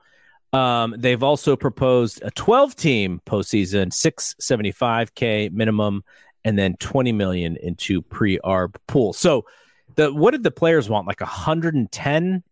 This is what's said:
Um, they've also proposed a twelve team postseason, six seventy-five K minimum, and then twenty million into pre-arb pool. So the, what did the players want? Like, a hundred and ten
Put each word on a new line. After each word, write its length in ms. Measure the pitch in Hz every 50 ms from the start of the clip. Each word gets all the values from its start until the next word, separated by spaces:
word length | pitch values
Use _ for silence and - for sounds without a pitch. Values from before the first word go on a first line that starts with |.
| _ _ _ _ _ _ _ _ _ - 131
Um, 400 | 131 127 123 120 117 113 117 107 117
they've 240 | 123 123 123 110
also 340 | 135 139 143 - - 147 135
proposed 640 | - - 127 - - 135 127 127 123 120 107 - -
a 80 | - 107
twelve 460 | - - - 208 240 277 277 262 -
team 460 | - - 151 123 107 98 92 87 - -
postseason, 680 | - 107 101 92 - 113 104 92 87 101 101 92 90
six 420 | - - - 156 - - - - - -
seventy-five 760 | - - 127 107 107 98 - - 127 117 113 117 113 - -
K 340 | - 120 113 107 107 107 87
minimum, 540 | 90 110 110 110 107 107 104 104 98 98 - _ _ _ _ _ _ _ -
and 140 | 110 101 101
then 180 | 98 98 90
twenty 340 | - - - - 135 123 120
million 440 | 110 104 98 92 92 90 85 82 82
into 460 | - - 90 85 - - - 95 85
pre-arb 760 | - - - - 110 98 95 - - 92 95 92 90 92 - - -
pool. 280 | - - 139 113 92 -
So 320 | - - 170 143 113 - - - _ _ _ _ _ _ _ -
the, 180 | 151 156 139
what 200 | 143 151 175 240
did 100 | 302 262
the 80 | 220 156
players 400 | - - 165 165 165 151 107 104
want? 160 | 110 101 87
Like, 160 | 98 - -
a 40 | -
hundred 480 | - - 92 - - 165 165 165 165 156
and 160 | 131 110 -
ten 520 | - - - 139 147 160 175 185 190 180 - _